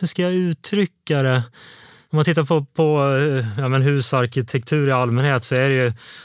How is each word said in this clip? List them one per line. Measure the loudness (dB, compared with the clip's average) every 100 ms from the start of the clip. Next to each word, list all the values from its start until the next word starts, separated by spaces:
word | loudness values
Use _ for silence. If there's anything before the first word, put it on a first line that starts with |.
hur | -6
ska | -2
jag | -2
uttrycka | 0 -2 -4 -4 -2 -2 -4 -4 0
det? | 2 0 -2 -12 -20 -20 -20 -20 _
Om | 0
man |
tittar | 2 0
på, | 0 0
på, | -2 0 0 2 2 2
eh, | 0 0 -2 -4
ja, | 0
men | 2
husarkitektur | 2 2 0 0 0 -2 -4 -4 -2 0 2
i |
allmänhet | 2 2 2 2 0
så | 0
är | 0 2
det |
ju | 2 0 -2 -12 -20